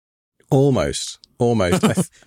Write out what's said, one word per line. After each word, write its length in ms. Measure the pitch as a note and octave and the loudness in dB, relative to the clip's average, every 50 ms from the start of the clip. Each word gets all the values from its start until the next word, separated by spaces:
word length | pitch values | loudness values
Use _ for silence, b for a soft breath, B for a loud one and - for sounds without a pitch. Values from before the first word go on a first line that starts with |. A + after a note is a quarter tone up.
| _ _ _ _ _ _ _ _ _ - | _ _ _ _ _ _ _ _ _ 0
Almost. 680 | C#3+ C3+ C#3 C#3+ B2+ G2+ D2 C#2 C2+ - - - - - _ _ _ - | 2 2 2 2 2 0 -2 -2 -4 -8 -10 -12 -14 -16 _ _ _ -2
Almost. 460 | A#2+ A#2+ A#2+ G#2+ F#2 F2 F#3 E3+ - | -2 0 0 0 0 0 0 0 0
I 80 | - | 0
th-, 160 | A2+ F#3 E3+ - b b b | 0 0 -4 -6 b b b